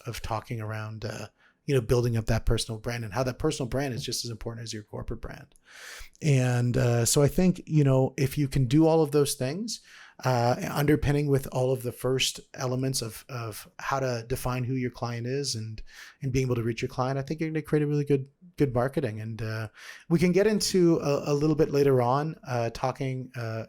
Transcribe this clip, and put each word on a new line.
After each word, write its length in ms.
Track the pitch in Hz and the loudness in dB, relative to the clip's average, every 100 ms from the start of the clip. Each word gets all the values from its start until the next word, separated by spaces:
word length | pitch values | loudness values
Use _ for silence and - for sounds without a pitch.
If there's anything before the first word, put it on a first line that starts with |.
| - | -12
of 140 | 110 | -8
talking 400 | - 107 - 117 | -6 -6 -6 -8
around, 420 | 107 110 107 110 | -6 -8 -10 -8
uh, 240 | 107 113 107 _ _ _ - | -8 -8 -12 _ _ _ 0
you 100 | 135 | 0
know, 60 | |
building 340 | 110 123 120 113 | 2 2 2 0
up 120 | 110 | 0
that 180 | 113 - | 0 2
personal 340 | 113 - 110 | 0 0 -8
brand, 240 | 120 120 | -8 -8
and 100 | 110 | -6
how 80 | 92 | -4
that 160 | 135 - | -2 -2
personal 300 | 156 143 117 | -2 -2 -4
brand 260 | 127 139 | -2 -4
is 100 | 113 | -4
just 200 | 135 - | -6 -6
as 80 | 120 | -6
important 320 | 110 117 117 | -8 -10 -10
as 100 | 113 | -10
your 100 | 107 | -12
corporate 380 | - 120 - 113 | -10 -10 -8 -8
brand. 320 | - - - _ _ - - - - - | -10 -14 -18 _ _ -20 -18 -16 -18 -2
And, 560 | 156 131 127 123 120 127 | 2 4 4 2 2 2
uh, 280 | 123 120 117 | 2 2 2
so 160 | 147 | 4
I 60 | 143 | 4
think, 340 | - 185 170 - | 4 2 2 2
you 180 | 151 | 4
know, 300 | 139 131 131 - | 6 4 2 0
if 200 | 135 147 | -2 0
you 100 | 135 | 0
can 180 | 143 123 | 0 2
do 220 | 147 160 | 4 6
all 160 | 160 | 6
of 80 | 151 | 4
those 220 | 147 143 | 2 2
things, 480 | - 131 175 226 - - - - - | 0 -4 -4 -8 -10 -14 -20 -20 -4
uh, 320 | 131 123 120 127 - | 0 2 2 2 -2
underpinning 560 | 123 147 151 147 143 147 | 0 2 4 4 2 2
with 200 | 135 - | 0 0
all 200 | 131 127 | 0 0
of 120 | 127 | 0
the 80 | 120 | -4
first 480 | - 127 131 - - - | -4 -2 0 -2 -4 -12
elements 480 | - 127 127 135 131 | -8 -4 -2 -2 -2
of, 240 | 113 - - | -6 -10 -12
of 380 | 127 113 104 - - | -10 -8 -10 -16 -10
how 200 | - 139 | -4 -2
to 240 | 127 120 117 | -2 -2 -4
define 360 | 127 127 127 | -4 -2 -4
who 120 | 120 131 | -2 -2
your 160 | 123 | -4
client 360 | - 120 120 120 | -4 -6 -4 -4
is 280 | 139 131 117 | -4 -4 -6
and, 260 | 110 107 - - - - | -8 -10 -14 -18 -20 -8
and 100 | 135 | -2
being 140 | 131 127 | 0 0
able 100 | 117 | 0
to 80 | |
reach 180 | 113 113 | -2 -2
your 80 | 127 | -4
client, 280 | - 127 135 | -2 -2 -2
I 40 | |
think 180 | 135 160 | -4 -4
you're 100 | 160 | -4
gonna 120 | 156 | -4
create 220 | 147 151 | 0 0
a 40 | 147 | 2
really 180 | 147 143 | 0 2
good, 220 | 139 135 _ - - | 0 0 _ -8 0
good 160 | 143 | 0
marketing. 480 | 120 131 160 127 107 | 2 0 0 -2 -4
And, 200 | 110 110 | -8 -6
uh, 260 | 110 110 107 - - - - | -6 -6 -8 -12 -20 -12 0
we 100 | 165 | 2
can 120 | 180 | 4
get 140 | 180 208 | 4 4
into 520 | 208 - 190 170 165 | 2 2 4 6 4
a, 340 | 143 143 151 | 2 0 2
a 20 | |
little 220 | 143 156 147 | 2 2 4
bit 160 | 156 | 2
later 300 | 143 139 127 | 4 4 4
on, 340 | 120 135 156 - - | 4 2 0 -6 -6
uh, 220 | 123 117 | -2 -2
talking, 600 | - 131 127 135 127 127 123 | -2 -4 -4 -6 -6 -8 -10
uh, 280 | 113 113 | -8 -8